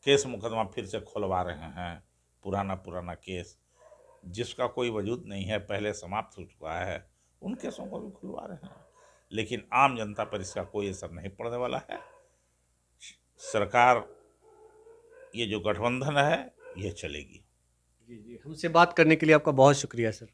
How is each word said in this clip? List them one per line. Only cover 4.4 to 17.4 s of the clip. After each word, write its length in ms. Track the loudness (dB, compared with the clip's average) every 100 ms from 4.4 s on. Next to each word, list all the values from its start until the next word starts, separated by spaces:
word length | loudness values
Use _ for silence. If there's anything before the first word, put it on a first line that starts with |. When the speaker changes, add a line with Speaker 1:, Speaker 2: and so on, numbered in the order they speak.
| -8 -4 -4
Speaker 1:
कोई 220 | -2 -4
वजूद 340 | -2 -4 -4 -6
नहीं 200 | -8 -4
है, 120 | -4
पहले 360 | -4 -4 -4
समाप्त 440 | -6 -6 -8 -8 -14
हो 60 |
चुका 420 | -18 _ -8 -6 -6
है, 240 | -8 -12 _ _ _
उन 120 | -12 -8
केसों 300 | -10 -10 -12
को 140 | -12
भी 120 | -12
खुलवा 340 | -14 -14 -12 -12
रहे 220 | -14 -16
हैं। 80 | -20 -20 _ -20 _ _
लेकिन 320 | -6 -4 -6 -2
आम 240 | 4 4 2
जनता 260 | -6 -6
पर 180 | -6 -6
इसका 220 | -6 -8
कोई 260 | -6 -4 -4
असर 220 | -6 -10
नहीं 180 | -12 -12
पड़ने 280 | -10 -8 -4
वाला 240 | -4 -6 -8
है। 80 | -12 -14 -20 _ _ _ _ _ _ _ _ -20 -20 _ _
सरकार, 720 | -4 -2 2 6 8 6 2 -18 _ _ _ -20 -20 -20 -20 -20 -20 -20 -16 -4
ये 100 | -2
जो 140 | -2
गठबंधन 580 | 0 0 0 0 -2 2
है, 360 | 2 2 -2 _ -18 -10
ये 140 | -8
चलेगी। 540 | -8 -10 -10 -14 -20